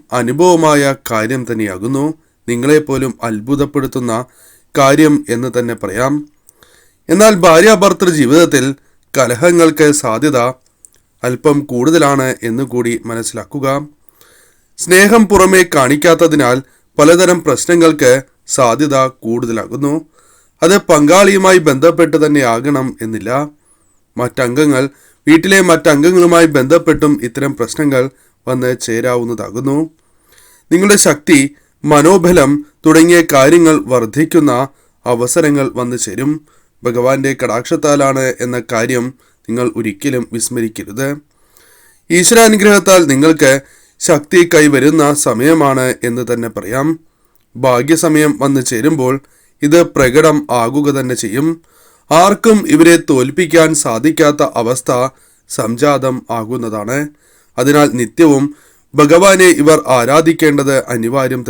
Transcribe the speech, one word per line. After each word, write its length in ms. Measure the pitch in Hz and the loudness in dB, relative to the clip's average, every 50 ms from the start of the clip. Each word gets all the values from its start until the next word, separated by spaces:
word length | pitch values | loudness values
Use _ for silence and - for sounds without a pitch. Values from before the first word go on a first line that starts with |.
| _ _ 120 | _ _ -6
അനുഭവമായ 800 | 123 120 117 143 147 180 180 175 165 160 156 151 143 139 139 135 135 _ - | -4 -4 -4 -2 0 2 2 2 2 2 2 2 2 0 -2 -4 -6 _ -6
കാര്യം 360 | 117 110 107 110 131 131 123 117 117 | -6 -4 -4 -4 -6 -8 -6 -8 -6
തന്നെയാകുന്നു, 640 | 110 110 101 92 92 98 120 135 135 143 156 160 - _ _ _ _ _ - | -6 -6 -6 -6 -6 -6 -4 -4 -4 -4 -4 -6 -10 _ _ _ _ _ -8
നിങ്ങളെപ്പോലും 640 | 120 120 123 139 151 151 151 147 135 131 135 131 113 - - | -6 -4 0 2 2 2 0 -2 -6 -4 -4 -6 -8 -8 -8
അത്ഭുതപ്പെടുത്തുന്ന 1040 | 117 110 107 107 123 143 143 143 143 - - 135 127 - 143 123 120 113 117 127 - _ _ _ _ _ _ _ _ _ 147 | -8 -8 -8 -6 -6 -4 -4 -4 -4 -4 -6 -6 -6 -8 -8 -6 -4 -6 -6 -8 -10 _ _ _ _ _ _ _ _ _ 0
കാര്യം 460 | 139 135 139 147 156 151 147 143 147 - | 2 2 4 4 4 4 2 0 -2 -4
എന്ന് 200 | 117 117 123 127 117 123 | -6 -6 -6 -6 -6 -6
തന്നെ 160 | 120 117 117 | -6 -6 -8
പറയാം. 400 | - - 98 95 110 123 135 147 147 294 - _ _ _ _ _ _ _ _ _ _ _ _ _ _ _ - | -10 -10 -10 -6 -4 -4 -4 -4 -6 -8 -12 _ _ _ _ _ _ _ _ _ _ _ _ _ _ _ -2
എന്നാൽ 260 | 165 185 214 220 214 | 0 4 4 4 4
ഭാര്യാഭർത്തൃ 760 | 180 170 175 160 165 185 220 220 185 190 196 185 - 190 180 | 4 4 4 4 6 6 4 4 4 2 0 0 0 0 -2
ജീവിതത്തിൽ 640 | 165 151 135 117 139 165 170 151 143 139 123 139 135 - _ _ _ _ _ _ - 139 | 0 0 0 2 4 2 2 2 2 -2 -2 -2 -6 -8 _ _ _ _ _ _ -2 -2
കലഹങ്ങൾക്ക് 760 | 131 117 123 110 165 175 175 170 165 160 156 151 156 147 147 | -2 -2 -2 0 0 2 2 4 2 2 2 2 2 2 2
സാധ്യത 460 | - - 123 110 120 139 156 131 123 117 127 127 - _ _ _ _ _ _ _ _ _ _ _ _ - | 0 -2 -4 -4 -2 -2 -2 -2 0 -2 -2 -6 -8 _ _ _ _ _ _ _ _ _ _ _ _ -6
അല്പം 380 | 123 127 123 - 156 147 143 | -6 -6 -2 0 0 0 0
കൂടുതലാണ് 720 | 143 - 127 120 123 156 165 165 147 139 139 135 131 131 127 - - | -2 -4 -6 -2 -2 0 2 2 2 0 0 0 -2 -4 -6 -6 -6
എന്നുകൂടി 580 | 117 113 123 139 - 110 120 120 120 117 110 - | -6 -6 -6 -6 -6 -6 -4 -4 -4 -6 -6 -8
മനസ്സിലാക്കുക. 600 | 113 117 113 113 - - 113 101 - - 143 135 135 135 143 147 147 _ _ _ _ _ _ _ _ _ _ _ _ _ _ _ _ _ - | -10 -10 -10 -10 -10 -12 -12 -16 -12 -12 -8 -6 -4 -4 -6 -8 -12 _ _ _ _ _ _ _ _ _ _ _ _ _ _ _ _ _ -14
സ്നേഹം 440 | - 165 175 185 196 202 220 233 220 | -2 2 4 4 4 4 4 4 4
പുറമേ 360 | 180 208 190 185 190 190 185 180 170 - | 2 4 2 4 4 4 2 2 2 0
കാണിക്കാത്തതിനാൽ 800 | 147 131 123 143 147 147 175 165 165 170 160 151 151 131 120 123 131 135 _ _ _ _ _ _ - | 0 0 0 0 0 2 0 2 2 2 0 2 0 0 0 0 -2 -4 _ _ _ _ _ _ 2
പലതരം 440 | 147 151 175 175 185 175 180 175 - | 4 4 4 4 4 2 0 0 -2
പ്രശ്നങ്ങൾക്ക് 800 | 156 127 113 - - 175 170 165 160 156 147 147 123 127 135 131 _ _ _ _ | -4 -4 -4 -2 -2 0 2 2 2 2 2 2 2 2 2 -2 _ _ _ _
സാധ്യത 500 | - - - 131 117 113 127 151 147 139 131 131 | -8 -2 0 0 0 0 0 -2 -2 0 -2 -2
കൂടുതലാകുന്നു. 1000 | 131 127 _ - 113 117 120 120 117 113 110 95 101 117 131 139 143 147 160 160 _ _ _ _ _ _ _ _ _ _ _ - | -2 -4 _ -8 -6 -6 -6 -6 -6 -8 -8 -8 -10 -10 -6 -6 -4 -4 -6 -8 _ _ _ _ _ _ _ _ _ _ _ 2
അത് 140 | 175 196 202 | 2 2 2
പങ്കാളിയുമായി 800 | - - 170 151 147 147 170 190 202 190 202 190 185 190 190 185 | 2 2 2 2 4 4 4 4 4 4 2 2 2 4 2 4
ബന്ധപ്പെട്ട് 680 | 160 151 135 131 143 170 170 165 165 156 147 160 151 | 2 0 -2 2 2 2 2 2 0 0 2 0 0
തന്നെ 140 | 151 147 147 | 2 0 0
ആകണം 560 | 135 120 113 117 135 147 143 135 131 131 - - 117 | 0 0 -2 -2 -2 -2 -2 -2 -4 -6 -8 -10 -10
എന്നില്ല. 280 | 110 110 104 95 107 123 139 151 147 - _ _ _ _ _ _ _ _ _ _ _ _ | -10 -8 -8 -6 -4 -4 -4 -4 -6 -12 _ _ _ _ _ _ _ _ _ _ _ _
മറ്റംഗങ്ങൾ, 720 | - 123 120 - - 127 120 123 135 156 147 139 127 135 139 - _ _ _ _ _ _ | -8 -8 -6 -4 -4 -4 -2 0 0 0 0 0 -2 -2 -4 -8 _ _ _ _ _ _
വീട്ടിലെ 340 | 147 156 165 160 190 190 190 | 2 2 2 2 2 2 2
മറ്റംഗങ്ങളുമായി 840 | 185 180 165 147 - 175 147 139 147 170 185 180 175 170 170 170 170 | 4 2 2 2 2 2 2 4 2 2 4 4 4 4 4 4 4
ബന്ധപ്പെട്ടും 760 | 160 143 143 127 131 156 170 170 165 151 - 151 147 147 - 113 | 2 2 0 0 2 0 2 2 0 0 0 2 0 0 -2 -4
ഇത്തരം 300 | 120 - 135 135 139 135 | -8 -6 -6 -6 -6 -4
പ്രശ്നങ്ങൾ 540 | - 117 107 - - 156 147 135 127 127 135 - _ _ _ _ _ _ 131 | -6 -8 -8 -6 -4 -4 -2 0 -2 -2 -4 -8 _ _ _ _ _ _ -6
വന്ന് 280 | 131 127 127 127 127 123 | -6 -4 -2 -4 -4 -4
ചേരാവുന്നതാകുന്നു. 1080 | - - 113 113 117 127 123 123 120 117 120 110 104 98 95 120 131 135 139 147 160 156 _ _ _ _ _ _ _ _ _ _ _ _ _ _ _ _ 156 | -6 -6 -6 -4 -2 -2 -2 -2 -4 -6 -8 -10 -10 -10 -10 -8 -6 -4 -4 -4 -4 -6 _ _ _ _ _ _ _ _ _ _ _ _ _ _ _ _ -2
നിങ്ങളുടെ 240 | 175 190 202 202 | 0 2 2 2
ശക്തി, 420 | 196 - - 147 147 _ - 165 139 135 143 - _ _ _ _ _ - | 2 2 0 0 -2 _ 2 2 2 2 0 -6 _ _ _ _ _ -2
മനോബലം 800 | 147 151 147 143 165 190 190 165 175 180 175 139 135 147 - - _ _ _ - | 2 2 4 4 4 4 4 2 2 4 4 2 2 0 -2 -4 _ _ _ 0
തുടങ്ങിയ 340 | 156 156 165 160 170 175 175 160 - 147 | 2 4 4 6 6 4 2 2 2 2
കാര്യങ്ങൾ 440 | 135 131 147 165 175 170 160 156 147 - | 2 4 4 4 4 4 4 2 0 -2
വർദ്ധിക്കുന്ന 640 | 117 127 123 117 107 101 143 160 160 - 170 147 143 123 120 135 135 _ _ _ _ _ _ _ | -2 -2 -2 -2 -2 -4 -4 -4 0 0 0 0 2 0 -2 -4 -6 _ _ _ _ _ _ _
അവസരങ്ങൾ 640 | 113 123 117 123 123 - 170 160 151 147 143 135 123 101 | -4 -4 -2 -2 -2 -2 0 0 0 0 -2 -2 -4 -4
വന്നു 220 | 120 123 123 123 | -6 -8 -6 -6
ചേരും. 340 | 117 - 110 95 107 131 147 151 156 - _ _ _ _ _ _ _ - | -8 -8 -10 -8 -6 -4 -4 -6 -6 -10 _ _ _ _ _ _ _ -8
ഭഗവാന്റെ 540 | 123 120 120 120 127 135 135 135 139 135 131 127 | -6 -4 -2 0 0 -2 -2 -2 -4 -4 -4 -6
കടാക്ഷത്താലാണ് 920 | 117 107 120 123 - 170 160 - 151 147 143 139 139 135 135 131 127 - - | -6 -6 -6 -4 -4 -6 -2 0 -2 0 0 0 -2 -2 -2 -4 -4 -4 -6
എന്ന 220 | 123 123 123 123 117 - 123 | -8 -8 -8 -8 -8 -6 -4
കാര്യം 320 | 110 113 123 127 123 120 127 131 _ _ _ _ _ _ - | -4 -4 -2 -4 -4 -4 -6 -10 _ _ _ _ _ _ -8
നിങ്ങൾ 220 | 113 120 123 123 - | -6 -4 -4 -4 -6
ഒരിക്കലും 520 | 113 113 110 101 98 - 139 131 123 117 - 113 | -6 -8 -8 -8 -6 -6 -6 -6 -6 -8 -8 -10
വിസ്മരിക്കരുത്. 760 | 117 - - 123 120 117 113 110 - 104 104 101 117 135 139 147 147 147 _ _ _ _ _ _ _ _ _ _ _ _ _ _ _ _ _ | -10 -8 -8 -6 -6 -8 -8 -8 -12 -16 -14 -10 -8 -8 -8 -8 -10 _ _ _ _ _ _ _ _ _ _ _ _ _ _ _ _ _ _
ഈശ്വരാനുഗ്രഹത്താൽ 960 | 165 175 180 - 233 226 226 220 214 208 196 208 202 202 170 196 190 185 170 | -2 0 2 2 4 4 4 4 4 4 4 4 2 2 2 4 4 4 4
നിങ്ങൾക്ക് 460 | 143 139 131 147 160 160 151 151 135 135 139 - _ _ _ _ _ _ _ | 2 0 2 2 2 2 2 2 2 2 0 -4 _ _ _ _ _ _ _
ശക്തി 500 | - - 165 147 147 _ - 180 175 170 170 | -2 0 0 0 0 _ 2 2 2 2 2
കൈവരുന്ന 600 | 160 151 147 147 131 127 147 156 160 147 143 147 | 2 2 2 2 2 2 2 2 2 0 0 0
സമയമാണ് 800 | 147 - 143 117 110 127 151 165 160 147 139 131 135 127 127 123 - - | -2 -2 -2 -2 0 0 2 2 2 2 0 0 0 -2 -4 -4 -4 -6
എന്ന് 200 | 123 120 123 123 113 123 | -6 -6 -6 -6 -6 -6
തന്നെ 160 | 117 117 117 | -6 -6 -8
പറയാം. 400 | - 113 98 95 117 131 139 156 165 160 _ _ _ _ _ _ _ _ _ _ _ | -10 -10 -10 -8 -6 -4 -4 -4 -6 -6 _ _ _ _ _ _ _ _ _ _ _
ഭാഗ്യസമയം 800 | 117 127 131 123 120 127 139 165 160 - 165 156 151 151 151 147 147 | -4 -2 0 0 0 0 0 0 0 0 0 2 2 2 0 0 -2
വന്നു 220 | 135 139 139 135 | -2 -2 -2 -2
ചേരുമ്പോൾ 600 | 123 - 127 110 120 151 160 147 127 127 135 135 - _ _ _ _ _ _ _ - | -2 -4 -6 -2 -2 -2 -2 0 -2 -4 -4 -6 -8 _ _ _ _ _ _ _ -2
ഇത് 180 | 147 151 170 170 | 2 2 2 2
പ്രകടം 640 | 170 - 143 139 127 120 151 156 160 151 151 147 - | 2 0 -2 -2 2 2 2 2 4 2 0 -2 -4
ആകുക 380 | 120 123 120 117 131 147 147 147 | -2 -2 -2 -2 -2 -2 -2 -2
തന്നെ 240 | 135 135 127 127 123 | -4 -4 -4 -6 -6
ചെയ്യും. 460 | - - 107 98 127 147 160 165 165 _ _ _ _ _ _ _ _ _ _ | -6 -8 -6 -6 -4 -4 -4 -6 -8 _ _ _ _ _ _ _ _ _ _
ആർക്കും 480 | 147 160 180 202 214 208 - 226 220 208 170 - | 2 4 4 4 2 2 2 2 2 2 2 0
ഇവരെ 280 | 147 151 165 170 170 165 165 - | 2 4 6 4 4 2 0 -2
തോൽപ്പിക്കാൻ 640 | 151 131 127 135 139 - 180 156 156 165 160 156 156 | -2 0 0 -2 -2 -4 -4 0 2 2 2 2 0
സാധിക്കാത്ത 680 | 147 - 139 113 113 123 156 156 - 156 147 147 147 147 | -4 -4 -4 -6 -2 -2 -2 0 2 0 0 2 0 -4
അവസ്ഥ 480 | - - 113 117 113 127 131 - - 135 123 127 131 - _ _ _ _ _ _ _ | -4 -2 -4 -4 -4 -4 -6 -4 -4 -2 -2 -2 -4 -6 _ _ _ _ _ _ _
സംജാതം 720 | - - 123 110 117 117 143 147 143 135 127 131 127 123 107 _ | -8 -8 -6 -6 -4 -2 0 0 0 0 -2 -4 -6 -6 -8 _
ആകുന്നതാണ്. 800 | 117 117 110 107 127 123 120 113 107 107 104 107 127 143 151 147 - _ _ _ _ _ _ _ _ - | -8 -8 -6 -8 -8 -8 -8 -8 -8 -8 -8 -6 -6 -6 -6 -8 -12 _ _ _ _ _ _ _ _ -2
അതിനാൽ 300 | 127 139 143 147 147 143 - | 0 2 2 2 2 0 0
നിത്യവും 520 | 127 120 104 - - 170 156 143 135 139 147 - _ _ _ _ _ _ _ - | -4 -6 -6 0 2 2 4 4 2 0 -4 -6 _ _ _ _ _ _ _ 0
ഭഗവാനെ 540 | 139 151 147 165 170 190 196 190 185 185 180 | 0 2 4 4 4 4 4 4 4 4 4
ഇവർ 300 | 165 147 147 156 156 151 - 120 | 4 4 2 2 2 2 0 0
ആരാധിക്കേണ്ടത് 880 | 131 123 120 120 139 160 165 160 165 - 160 151 143 143 139 139 135 131 127 | 0 0 0 2 0 0 2 0 0 0 0 0 0 0 -2 -2 -2 -2 -2
അനിവാര്യം 580 | - 123 117 113 117 127 139 131 127 131 127 120 123 | -4 -6 -6 -4 -4 -4 -2 -4 -4 -4 -6 -8 -8